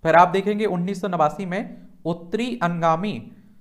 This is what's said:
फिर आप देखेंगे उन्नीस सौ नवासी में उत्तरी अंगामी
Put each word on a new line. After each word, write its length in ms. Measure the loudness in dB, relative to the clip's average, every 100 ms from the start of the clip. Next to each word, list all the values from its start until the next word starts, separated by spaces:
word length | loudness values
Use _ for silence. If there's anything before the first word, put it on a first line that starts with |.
फिर 120 | 6
आप 140 | 6 6
देखेंगे 360 | 4 0 -2 -2
उन्नीस 340 | -2 -4 -4
सौ 80 | -4
नवासी 380 | 0 0 0 -6
में 420 | -6 -8 -12 -20 -10
उत्तरी 560 | -6 -6 -4 -4 -4 -2
अंगामी 680 | -2 0 0 0 -2 -6 -12 -20 -20 -20